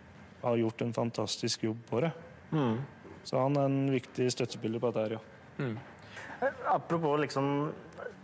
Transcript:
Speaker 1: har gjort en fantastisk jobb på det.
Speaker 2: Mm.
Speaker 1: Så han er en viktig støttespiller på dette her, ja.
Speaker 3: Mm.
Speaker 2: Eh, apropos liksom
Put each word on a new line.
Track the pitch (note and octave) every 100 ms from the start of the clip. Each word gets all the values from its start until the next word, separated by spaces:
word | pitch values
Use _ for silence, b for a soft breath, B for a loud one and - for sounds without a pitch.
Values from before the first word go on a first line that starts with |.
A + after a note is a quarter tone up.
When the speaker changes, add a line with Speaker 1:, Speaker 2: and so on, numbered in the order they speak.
| - - - -
Speaker 1:
har | B2 A#2
gjort | A2 -
en | A#2+
fantastisk | A2+ A#2 A2+ G#2+ - A#2 -
jobb | A2+ A2+ -
på | A2+
det. | D#3+ - - - -
Speaker 2:
Mm. | D#3+ B2+ A2+ C#3+ - - -
Speaker 1:
Så | - C3+
han | C3+ C#3+
er | C#3
en | C#3 C3+
viktig | C3 - - B2+
støttespiller | - B2 A#2 A2+ A#2
på | B2
dette | A2+ G#2+
her, | A2
ja. | - - - -
Speaker 3:
Mm. | C3+ A2+ - - B B B B
Speaker 2:
Eh, | C4+ C4+ -
apropos | F3+ - E3+ D#3+ D3
liksom | C#3+ C#3 C#3 C#3+ D3 - - - - -